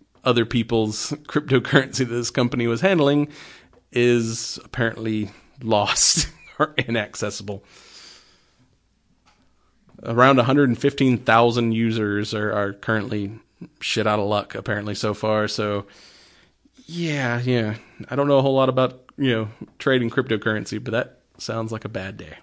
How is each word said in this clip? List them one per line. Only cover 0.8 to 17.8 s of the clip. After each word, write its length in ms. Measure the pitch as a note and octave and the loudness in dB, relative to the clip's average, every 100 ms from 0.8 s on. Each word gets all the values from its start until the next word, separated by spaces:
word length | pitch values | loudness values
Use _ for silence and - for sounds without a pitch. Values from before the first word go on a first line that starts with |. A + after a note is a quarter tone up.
| A2 G#2 - | 0 -2 -6
<laughs> 180 | D3+ - | -8 -4
cryptocurrency 680 | D3+ - C3 B2 - C3 - | -2 2 2 4 2 2 0
that 80 | B2 | -2
this 240 | A#2+ A#2 | -2 -2
company 360 | - B2 B2+ A#2 | 0 0 0 -2
was 140 | A2+ | 0
handling 480 | F#3+ F3+ C#3 D3 D3 - - - - _ _ | 2 4 4 2 0 -6 -20 -20 -20 _ _
is 640 | A#2+ B2 A#2+ A2+ A2+ - - | 2 4 4 0 -4 -8 -12
apparently 640 | - - A2+ A2 A2+ G#2+ G#2 - _ - | -10 -4 -4 -4 -4 -4 -6 -10 _ -10
lost 680 | A2 G#2+ G2+ - - - - - | 0 2 2 2 2 2 -2 -6
<laughs> 140 | - - | -10 -2
or 160 | D3+ - | -2 -2
inaccessible. 840 | B2+ A#2 G#2 - G#2 - G2+ G2 - - - - - - _ _ _ _ _ _ _ _ _ _ _ _ _ _ _ _ _ - | -2 -2 -4 -6 -8 -8 -10 -12 -14 -20 -20 -20 -20 -20 _ _ _ _ _ _ _ _ _ _ _ _ _ _ _ _ _ -16
Around 360 | - A#2 C3 C3+ | -4 4 6 6
a 60 | |
hundred 240 | A#2+ D3 C#3 | 4 4 4
and 100 | A2+ | 2
fifteen 400 | C#3+ C#3 C3+ A#2+ | 0 2 2 2
thousand 540 | - A2+ A#2+ A#2+ A#2 | 4 6 6 4 0
users 600 | A2+ A2+ A2+ G#2 G#2 G#2 | 0 0 0 0 -2 -2
are, 180 | G#2+ G#2 | -4 -2
are 200 | G#2+ G2+ | -2 -2
currently 600 | G2+ - A2 G2+ G#2 G2+ A2+ _ - - _ | -4 -2 -2 -2 -4 -6 -10 _ -20 -20 _
shit 260 | - A2+ G#2+ | -6 -2 0
out 120 | G#2+ | 0
of 80 | G2+ | 0
luck, 280 | G#2 G2 | -2 -2
apparently, 400 | A2+ A#2 G#2 G#2 | -8 -6 -6 -6
so 200 | G#2 G#2+ | -4 -4
far. 340 | G2+ A2 G#2+ G#2 | -2 0 0 0
So, 380 | - G#2+ G2+ G2+ - - - _ _ _ _ _ _ | -2 -2 -4 -6 -14 -20 -20 _ _ _ _ _ _
yeah, 560 | - E3+ E3 D3 B2 A#2+ | -14 -6 -4 -4 -2 -2
yeah. 360 | B2 A#2+ G#2+ A2+ | 0 0 -2 -6